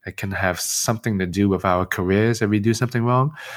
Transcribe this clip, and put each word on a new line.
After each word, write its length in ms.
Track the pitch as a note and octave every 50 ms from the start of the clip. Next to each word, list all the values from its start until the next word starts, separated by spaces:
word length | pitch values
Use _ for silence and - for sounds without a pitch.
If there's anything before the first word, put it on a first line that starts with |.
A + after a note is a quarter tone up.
| -
It 120 | G2 -
can 140 | - - G2
have 280 | F#2+ - - F2+ F2 -
something 580 | - - - - - B2+ A2+ A2 - A#2 G#2+ F#2+
to 60 | F#2
do 220 | F2+ E2+ G2+ G2+ G2+
with 160 | F#2+ E2+ -
our 200 | F#2+ F2+ F2+ F#2+
careers 560 | - - - F2+ F#2 G2 G#2 A2 A#2 A2+ -
if 80 | A2 G2+
we 100 | G#2+ G#2
do 140 | G2+ A2+ A2+
something 300 | - B2+ A#2+ - A#2 A#2
wrong. 280 | A#2+ B2 B2+ C3 D3 D3+ - - - -